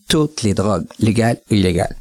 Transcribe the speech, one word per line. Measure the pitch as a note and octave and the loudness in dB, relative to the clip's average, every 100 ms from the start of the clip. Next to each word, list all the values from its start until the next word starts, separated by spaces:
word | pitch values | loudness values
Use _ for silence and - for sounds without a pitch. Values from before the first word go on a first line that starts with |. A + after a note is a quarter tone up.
| - | -2
toutes | D#3+ D3+ - | 0 0 -2
les | G#2+ | -2
drogues, | F2+ G2 F2+ - - | 0 0 -2 -6 -2
légales | A2 G#2+ A2+ B2 _ | 0 2 0 -2 _
ou | G#2+ | 0
illégales. | F#2 F2 - - | 2 0 -4 -8